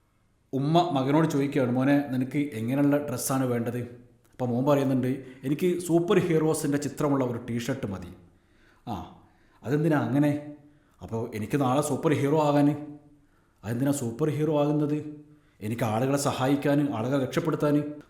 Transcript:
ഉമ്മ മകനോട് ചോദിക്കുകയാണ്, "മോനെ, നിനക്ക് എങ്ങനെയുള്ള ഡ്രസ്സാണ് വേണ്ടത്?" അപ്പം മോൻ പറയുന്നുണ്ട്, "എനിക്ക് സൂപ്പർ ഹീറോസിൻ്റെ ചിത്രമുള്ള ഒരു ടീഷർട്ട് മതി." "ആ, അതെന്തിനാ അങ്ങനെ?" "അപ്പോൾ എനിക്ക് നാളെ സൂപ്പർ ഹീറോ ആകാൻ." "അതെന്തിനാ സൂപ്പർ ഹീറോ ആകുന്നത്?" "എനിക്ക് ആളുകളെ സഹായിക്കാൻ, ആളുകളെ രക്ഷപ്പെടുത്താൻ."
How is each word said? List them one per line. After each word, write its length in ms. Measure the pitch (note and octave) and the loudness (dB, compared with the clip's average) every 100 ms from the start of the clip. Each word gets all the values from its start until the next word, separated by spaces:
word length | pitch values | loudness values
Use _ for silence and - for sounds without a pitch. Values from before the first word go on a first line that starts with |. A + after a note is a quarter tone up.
| _ _ _ _ _ | _ _ _ _ _
ഉമ്മ 360 | C3 C#3+ E3 F3 | -2 2 4 4
മകനോട് 360 | C#3 C3 D3 D#3+ | 2 2 4 4
ചോദിക്കുകയാണ്, 420 | C#3+ C#3 C#3+ B2 | 2 0 0 2
"മോനെ, 360 | B2 C3+ C#3+ C#3 | 2 4 2 2
നിനക്ക് 300 | B2+ B2+ D3 | -2 -2 -2
എങ്ങനെയുള്ള 600 | C#3+ A2 A2+ C#3 C#3+ C#3+ | -2 -4 -2 2 2 2
ഡ്രസ്സാണ് 480 | D3 B2 - C3 B2+ | -2 -6 -2 0 0
വേണ്ടത്?" 320 | A#2+ A#2 A#2+ A#2+ - - _ _ | 0 -2 -4 -8 -12 -20 _ _
അപ്പം 180 | - B2 | -6 -2
മോൻ 160 | A#2+ C#3 | 0 2
പറയുന്നുണ്ട്, 580 | C#3 C3+ C3 B2+ C3+ - - | 2 2 0 0 -4 -8 -10
"എനിക്ക് 360 | C3+ D3 F3+ - | -4 0 0 0
സൂപ്പർ 400 | - E3+ E3+ F#3+ | 2 2 4 2
ഹീറോസിൻ്റെ 580 | E3 D#3 D#3 D3+ C#3+ C#3+ | 4 2 2 0 0 -2
ചിത്രമുള്ള 480 | C#3 - D3 C#3 B2 | -2 -2 0 2 0
ഒരു 120 | A2+ A2+ | -4 -6
ടീഷർട്ട് 380 | A#2 A#2 B2+ A2 | -6 -4 -4 -6
മതി." 260 | F#2+ F2+ - - _ _ _ _ _ - | -8 -12 -16 -20 _ _ _ _ _ -10
"ആ, 320 | G2 E2+ - - _ _ _ | -10 -10 -18 -20 _ _ _
അതെന്തിനാ 360 | - D3+ D#3+ D3 | -4 0 2 2
അങ്ങനെ?" 540 | A#2 C#3 D3 - - - - _ _ _ | 2 2 2 0 -6 -16 -20 _ _ _
"അപ്പോൾ 300 | - A2+ A#2 A2 | -8 -6 -6 -6
എനിക്ക് 260 | G#2+ D3 | -4 0
നാളെ 200 | B2+ C3+ | 2 2
സൂപ്പർ 320 | D3 B2+ D#3+ | 0 -2 0
ഹീറോ 280 | C3+ C#3 D#3 | 2 2 2
ആകാൻ." 560 | D3 C#3+ C#3+ C#3+ - - - - _ _ _ _ | 2 4 4 2 -6 -16 -20 -20 _ _ _ _
"അതെന്തിനാ 280 | G2 A#2+ C#3 | -6 -2 0
സൂപ്പർ 380 | C#3 A#2 A#2 D#3 | 0 -4 -2 -2
ഹീറോ 340 | C#3+ D#3 D3 | 0 0 2
ആകുന്നത്?" 600 | C#3+ D3+ D3 D3+ D3 - - - _ _ | 2 2 0 -2 -6 -14 -20 -20 _ _
"എനിക്ക് 220 | G#2 A#2 | -6 -2
ആളുകളെ 340 | A#2 G#2+ C3+ C#3 | 0 0 0 0
സഹായിക്കാൻ, 760 | C#3 B2 C3 C#3+ D3 C#3+ C#3+ | -2 0 0 0 2 2 2
ആളുകളെ 300 | A2+ A#2+ C#3+ | -2 -2 -2
രക്ഷപ്പെടുത്താൻ." 680 | B2 E3+ D#3+ D3 D3 D3 D3 - - | -2 -2 -2 0 2 0 -2 -8 -12